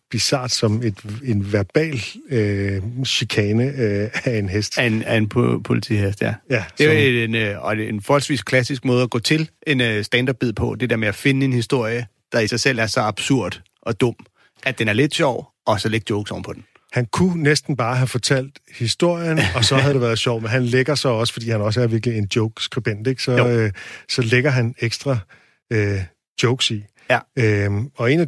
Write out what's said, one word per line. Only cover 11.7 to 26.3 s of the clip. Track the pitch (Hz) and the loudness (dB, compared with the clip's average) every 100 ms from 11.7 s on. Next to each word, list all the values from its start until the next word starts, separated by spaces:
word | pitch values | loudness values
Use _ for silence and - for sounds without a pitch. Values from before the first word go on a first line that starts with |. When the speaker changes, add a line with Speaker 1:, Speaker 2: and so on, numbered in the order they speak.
| 135 110 120 113 _ _ | 0 0 -4 -8 _ _
Speaker 2:
der | 120 | 0
i | 107 | 0
sig | 117 | 0
selv | 143 120 | 0 0
er | 110 | 0
så | - | 0
absurd | 107 98 - 135 90 - - _ | -2 -2 0 0 0 -6 -16 _
og | - - | -8 0
dum, | 123 - - _ _ _ | 0 -2 -14 _ _ _
at | 135 123 | -6 -2
den | 107 | 0
er | |
lidt | 104 147 - | 2 2 2
sjov, | 151 117 - _ - | 0 -2 -8 _ -2
og | 104 | 0
så | 110 | 0
lægge | 110 - | -2 -2
jokes | 104 101 | -4 -4
ovenpå | 90 92 | -8 -10
den. | - - _ _ | -12 -16 _ _
Speaker 1:
Han | 123 120 | -4 -2
kunne | - 185 170 | 2 2 2
næsten | 147 160 - 131 | 2 2 0 -2
bare | 117 127 | 0 0
have | 127 | 0
fortalt | 113 - 135 135 - _ - | 0 0 0 0 -12 _ -6
historien, | 117 - 175 170 165 160 95 120 | -4 0 0 2 0 0 0 2
og | 113 | 2
så | 135 | 4
havde | 139 | 4
det | 139 | 2
været | 120 113 | 2 0
sjovt, | 131 117 | 0 -2
men | 110 | 0
han | 127 | 0
lægger | 123 127 131 139 | 2 2 2 0
så | 135 | 0
også, | 110 117 | 0 -2
fordi | - 117 | -4 -4
han | 110 | 0
også | 104 117 | 0 2
er | 120 | 2
virkelig | 113 120 110 | 2 0 -2
en | 101 117 | 0 0
joke-skribent, | 110 - - - 110 104 113 | 0 -2 -6 -4 -4 -4 -4
ikke? | 131 | -2
Så, | - | 0
Speaker 2:
Jo. | 123 123 | 2 4
Speaker 1:
øh, | 120 107 90 - - - | 2 0 -2 -12 -20 -6
så | - | -2
lægger | 113 123 143 | 2 2 4
han | 127 117 123 | 2 0 -2
ekstra, | 117 - 139 123 - - _ _ _ | -4 -4 -2 -2 -4 -16 _ _ _
øh, | 110 101 98 90 - _ | 0 0 0 -4 -12 _